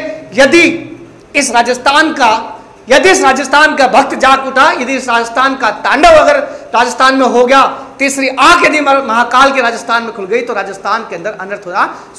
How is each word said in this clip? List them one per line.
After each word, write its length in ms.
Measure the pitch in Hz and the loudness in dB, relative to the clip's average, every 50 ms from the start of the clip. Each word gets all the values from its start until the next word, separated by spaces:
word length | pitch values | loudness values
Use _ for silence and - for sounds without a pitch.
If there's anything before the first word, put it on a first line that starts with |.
| - - - - - - 185 | 0 -4 -10 -12 -14 -4 0
यदि 320 | 233 277 269 339 339 330 277 - - - - - - - - - - - - - | 2 2 4 4 4 2 2 0 -4 -8 -12 -16 -20 -20 -20 -20 -20 -14 -8 -4
इस 160 | 285 277 - | -4 -2 0
राजस्थान 640 | 226 233 233 247 247 247 - 277 285 302 320 302 - | 0 0 0 0 -2 -2 0 0 2 2 2 0 0
का, 360 | 277 247 220 220 220 - - - - - - - - - - | 0 0 0 0 0 -4 -8 -14 -18 -20 -20 -20 -10 -2 0
यदि 200 | 262 302 269 381 | 2 4 4 4
इस 120 | 359 - 277 | 2 4 2
राजस्थान 520 | 269 254 269 277 - 285 285 311 302 277 | 2 0 0 -2 0 2 2 2 2 2
का 120 | - 262 | 2 2
भक्त 280 | - 202 262 269 - 330 | 2 4 2 2 0 -2
जाग 320 | - 254 269 269 254 262 | 0 2 2 2 2 0
उठा, 240 | 262 247 262 294 330 | -2 0 2 2 2
यदि 240 | 349 339 247 240 269 | 2 -2 -4 -4 -4
इस 120 | 254 262 254 | -4 -4 -2
राजस्थान 460 | 233 233 226 233 - 262 262 269 269 | -2 -2 -2 -2 -2 -2 0 0 -2
का 140 | 254 247 214 | -2 -4 -4
तांडव 380 | 202 - - 196 226 269 330 339 | -4 -4 -4 -2 0 2 4 6
अगर 280 | 320 302 - - 147 135 - - - - - - - | 6 6 4 4 2 0 -2 -6 -10 -12 -10 -4 -2
राजस्थान 400 | 233 247 247 240 - 269 262 269 | 0 0 0 0 0 2 2 2
में 100 | 269 262 | 2 0
हो 200 | 226 220 247 247 | 2 2 2 2
गया, 160 | 240 269 269 247 - - - - - - - | 4 4 4 2 2 -2 -8 -14 -14 -6 -4
तीसरी 300 | 269 269 277 277 269 254 | -4 -2 -2 -2 -4 -4
आंख 360 | - 247 269 320 349 349 349 | 0 2 4 4 4 4 2
यदि 140 | 302 294 302 | 0 0 0
मर-, 260 | 285 277 277 269 - | 0 2 2 0 0
महाकाल 460 | 226 220 233 240 240 247 254 269 269 | 0 0 0 0 2 2 2 2 2
के 100 | 269 262 | 2 0
राजस्थान 420 | 233 233 226 - - - 233 233 226 | -2 -2 -2 -6 -6 -4 -4 -4 -4
में 80 | 220 - | -6 -10
खुल 120 | 202 190 | -10 -6
गई 160 | 180 226 254 | -4 -4 -4
तो 120 | - 254 220 | -4 -4 -6
राजस्थान 500 | 196 196 196 190 190 - 202 214 226 214 | -6 -8 -8 -10 -8 -6 -4 -4 -4 -6
के 120 | - 190 | -8 -12
अंदर 160 | 165 170 214 | -10 -10 -10
अनर्थ 360 | - - 190 196 202 190 190 | -10 -10 -10 -10 -12 -12 -10
होना 180 | 175 180 214 277 - - - - - - | -6 -4 -2 -2 -4 -6 -10 -20 -20 -10